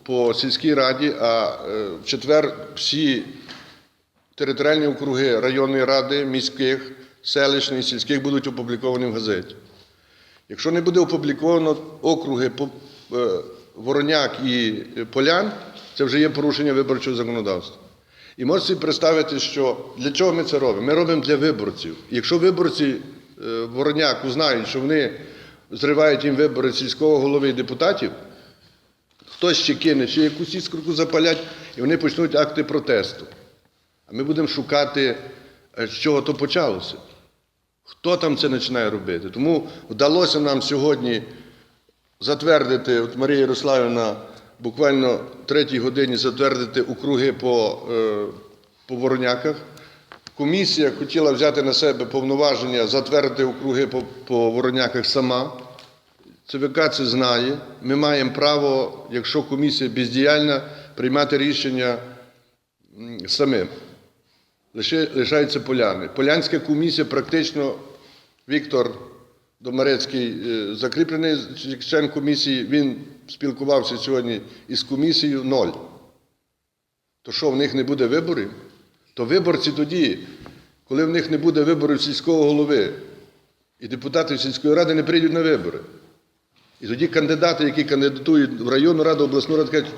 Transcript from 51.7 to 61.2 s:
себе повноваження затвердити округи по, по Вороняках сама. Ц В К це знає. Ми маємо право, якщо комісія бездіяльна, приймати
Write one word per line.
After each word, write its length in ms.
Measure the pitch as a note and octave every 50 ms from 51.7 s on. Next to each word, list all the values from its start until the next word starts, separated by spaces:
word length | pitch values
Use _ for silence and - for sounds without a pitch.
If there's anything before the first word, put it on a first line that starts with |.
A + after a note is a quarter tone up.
себе 320 | B2+ - D#3 D3 C3 A#2+ B2
повноваження 800 | A#2 C3+ C3+ C3 C3+ C#3 C#3 D3 C#3+ C3+ A2+ B2+ B2+ B2 A#2+ A2+
затвердити 580 | G#2 A#2+ C3+ C3+ C3 C#3+ D3 C#3 C3+ B2 C3+ C3+
округи 420 | B2+ A#2 - C3+ C#3 B2 C3 C#3
по, 160 | B2+ B2+ B2+ A#2+ - - - -
по 260 | - B2+ A#2 A#2 A2+
Вороняках 560 | A2+ B2 B2+ B2+ B2+ C3 B2+ A#2+ - B2+ A2+
сама. 460 | - - C#3 C3 B2+ B2+ B2 C3 D3+ - - - - - - - - _ _ _ _ _ _ _ - - _ _
Ц 120 | - - C3+
В 140 | C#3 C3+
К 160 | C3 E3 D#3 D3+
це 180 | D3+ - C3+
знає. 520 | A#2+ A#2 C3 C3 B2 A#2+ A#2+ B2 C3 C#3+ D3 - - - -
Ми 140 | - B2+ C#3
маємо 360 | C#3+ D3+ D3 D3 C#3 C3 B2+
право, 680 | B2+ - C#3+ D3 D3 D3 C#3+ C#3 C3+ C3 B2 - - - - -
якщо 300 | A2+ B2 A2 - - D3+
комісія 480 | C3 - C#3 C3+ D3 D3 - - C3+ B2
бездіяльна, 720 | A2 B2+ B2+ A2+ A#2 C3 C3+ C#3+ D3+ D3+ D3+ D3 C#3+ C3+ D3 - - - - - -
приймати 440 | - B2 B2+ C3 D3